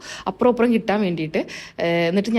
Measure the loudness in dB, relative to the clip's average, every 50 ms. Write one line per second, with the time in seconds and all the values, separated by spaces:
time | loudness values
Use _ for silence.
0 | -6 -14 -14 -8 -8 -8 -4 2 2 2 4 4 2 2 2 2 2 0 0 0
1 | 2 0 0 -2 -4 -2 -2 -4 -4 -4 -10 -16 -16 -16 -6 -4 -2 0 2 2
2 | 2 2 2 0 0 2 2